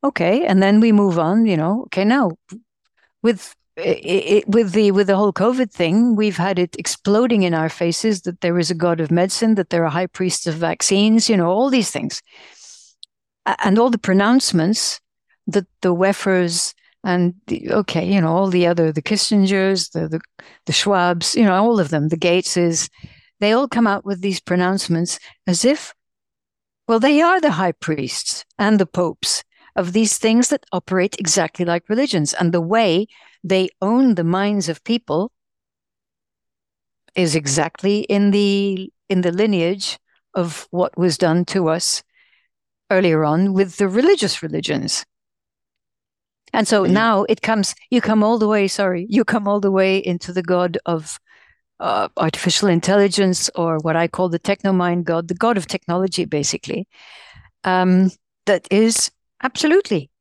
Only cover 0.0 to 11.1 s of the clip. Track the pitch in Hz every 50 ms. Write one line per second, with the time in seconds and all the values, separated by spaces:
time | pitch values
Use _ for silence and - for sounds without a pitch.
0 | - 277 - - 170 170 196 254 349 - - 190 190 196 202 214 220 233 214 202
1 | 202 196 175 165 165 160 190 220 226 220 190 160 156 170 202 233 - - - 190
2 | 190 208 240 277 254 185 160 _ _ _ - 220 _ _ _ _ _ _ _ _
3 | _ _ _ _ - 226 233 185 - - - _ _ _ _ - 165 - 165 -
4 | - 147 175 190 - - - 208 - - 202 233 233 196 170 214 214 202 190 190
5 | 202 190 196 190 208 208 180 - 185 226 254 254 254 214 _ - 180 165 170 214
6 | 233 247 226 202 214 214 185 160 170 190 196 180 180 175 - - 165 - - -
7 | _ - 202 214 240 254 240 214 185 180 170 160 160 160 - - 175 170 165 -
8 | - 220 214 180 _ 185 175 - - 175 170 175 170 156 180 165 170 175 170 165
9 | 165 147 165 170 180 196 - - - 220 220 196 185 _ - 170 165 160 143 170
10 | 185 180 _ - 185 185 - - - 175 156 160 170 165 170 - - - 202 196
11 | 208 220